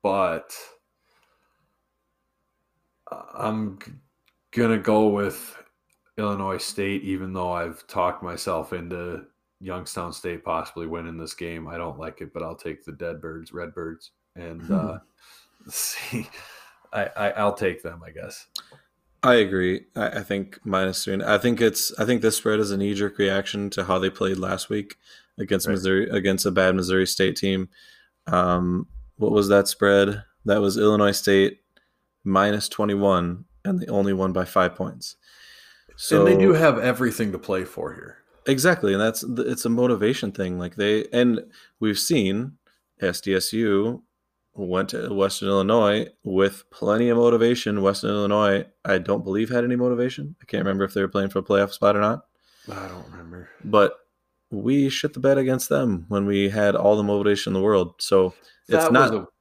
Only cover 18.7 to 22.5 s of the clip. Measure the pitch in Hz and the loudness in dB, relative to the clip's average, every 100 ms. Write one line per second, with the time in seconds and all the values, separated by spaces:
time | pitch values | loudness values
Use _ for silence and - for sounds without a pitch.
18.7 | - _ _ _ _ 127 120 98 95 90 | -20 _ _ _ _ 4 4 4 0 0
19.7 | 92 _ - 104 104 95 98 98 - 110 | -2 _ -6 -6 -6 -6 -6 -6 -12 -2
20.7 | 95 95 92 - 98 - 104 123 117 113 | 0 0 -2 -4 -4 2 2 2 2 2
21.7 | - - - 113 120 110 - 110 | 2 -6 -2 0 2 2 0 0